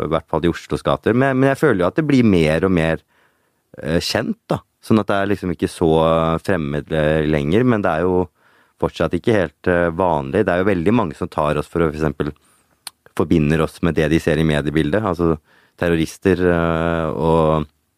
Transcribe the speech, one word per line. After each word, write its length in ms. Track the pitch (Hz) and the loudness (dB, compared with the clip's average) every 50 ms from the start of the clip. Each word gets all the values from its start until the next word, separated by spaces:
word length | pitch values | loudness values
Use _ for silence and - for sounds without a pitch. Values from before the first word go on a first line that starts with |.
| - | -4
i 40 | 76 78 | -4 -4
hvert 140 | 80 - _ | -4 -4 _
fall 160 | - 80 76 | -4 -2 0
i 60 | 87 80 | -2 -2
Oslos 320 | - - - 78 73 - | -4 -6 -8 -8 -4 -2
gater. 280 | 80 71 69 - 98 110 123 | -2 -2 0 0 0 0 2
Men, 220 | 135 139 131 131 | 2 0 0 2
men 100 | 131 139 | 2 0
jeg 120 | 135 - - | 2 2 2
føler 180 | 151 113 92 | 0 2 2
jo 80 | 87 92 | 0 0
at 80 | - - | 0 -2
det 80 | 160 | 0
blir 200 | 143 143 127 117 | 2 2 4 4
mer 400 | 110 95 85 80 76 78 82 85 95 | 4 4 4 4 2 2 2 2 2
og 40 | 95 | 2
mer, 260 | 85 80 82 80 76 - _ _ _ _ _ _ _ _ _ _ _ _ _ - - | 2 2 0 -2 -2 -6 _ _ _ _ _ _ _ _ _ _ _ _ _ -20 -12
eh, 160 | 55 69 80 87 87 | -6 -4 -2 -2 -2
kjent, 340 | - - 101 123 - 208 - _ - | -2 -2 -2 -2 -4 -6 -8 _ -6
da. 100 | - - - _ _ _ - | -6 -6 -6 _ _ _ -2
Sånn 160 | - 117 110 | 0 0 2
at 80 | 101 - | 2 0
det 80 | 104 | 0
er 140 | 98 98 101 | 0 0 -2
liksom 200 | 101 95 - 92 82 | -2 -2 -4 -6 -4
ikke 160 | - - 92 | -4 -4 -6
så 160 | - - 87 80 80 80 80 82 80 82 80 80 82 82 - | -2 -2 0 2 4 4 4 2 2 2 0 0 -2 -2 -2
fremmed, 480 | - 98 85 78 71 71 73 69 - | -2 -2 -2 -2 -4 -6 -6 -6 -4
eh, 320 | 80 78 76 76 78 80 76 | -2 0 0 0 0 0 0
lenger, 400 | 76 78 76 71 73 85 110 127 | 0 0 -2 0 0 0 2 2
men 180 | 127 117 107 | 2 0 0
det 60 | 95 92 | 0 -2
er 120 | 80 78 87 | -2 -2 0
jo 220 | 92 92 90 90 - _ _ _ _ _ _ _ _ _ _ - | 0 0 0 -2 -4 _ _ _ _ _ _ _ _ _ _ -6
fortsatt 300 | 80 - - 85 80 - | -6 -2 -2 -2 -2 -2
ikke 160 | 85 - - | -2 -2 0
helt, 380 | 113 104 87 78 - _ - 92 | 0 0 0 -2 -6 _ -2 0
eh, 160 | 90 87 87 85 82 | 0 2 0 0 0
vanlig. 480 | 85 95 90 82 73 69 67 71 98 110 | 0 0 0 0 -2 -2 -2 -2 -2 0
Det 80 | 90 | 0
er 80 | 87 90 | 0 0
jo 80 | 92 104 | 0 0
veldig 260 | 101 87 80 92 113 | 0 0 0 0 0
mange 220 | 123 107 82 67 | 0 0 -2 -6
som 140 | - 87 85 | -8 -10 -6
tar 240 | - - 78 73 73 73 | -4 -2 -2 0 -2 -2
oss 140 | 73 - | -4 -4
for 80 | - 87 | -2 -2
å, 80 | 85 80 | -2 -2
for 80 | 73 | -2
eksempel, 380 | 78 80 78 71 - 76 73 71 - _ _ _ _ _ _ _ _ _ - - _ _ _ _ | -2 -4 -4 -2 -4 -6 -6 -8 -10 _ _ _ _ _ _ _ _ _ -20 -20 _ _ _ _
forbinder 460 | - 95 76 - 85 76 73 78 80 78 | -4 0 2 2 2 2 2 2 0 0
oss 160 | 78 - - | -2 -4 -4
med 140 | - 85 78 | -4 -2 0
det 140 | 82 78 76 | 0 0 0
de 80 | 82 82 | 0 0
ser 200 | - - 78 76 | 0 0 0 0
i 20 | 80 | 0
mediebildet, 560 | 80 73 73 71 76 73 80 76 73 76 104 | 0 0 0 -2 0 -2 0 0 0 -2 -2
altså 360 | 110 101 87 82 87 82 82 80 - _ _ _ _ _ _ - | -2 -2 -2 0 0 0 0 -2 -6 _ _ _ _ _ _ -6
terrorister, 580 | 87 87 85 82 80 - - - - 98 90 82 90 | -2 0 0 0 -2 -4 -6 -2 0 0 2 2 2
eh, 640 | 90 87 85 82 85 82 80 82 85 85 82 80 78 50 | 2 2 2 0 0 0 -2 -2 -2 -2 -2 -4 -4 -4
og, 500 | 53 73 82 80 82 80 78 80 78 76 - _ _ _ _ _ | -2 0 2 2 4 4 2 2 0 -2 -6 _ _ _ _ _